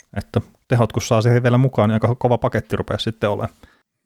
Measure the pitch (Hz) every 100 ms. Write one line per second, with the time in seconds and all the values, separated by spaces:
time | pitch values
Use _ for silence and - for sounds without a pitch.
0 | _ 101 - 120 - _ _ 123 110 113
1 | - 113 113 120 123 123 131 - 107 110
2 | 113 123 123 117 139 113 - 98 - -
3 | - - 107 101 110 - - _ _ _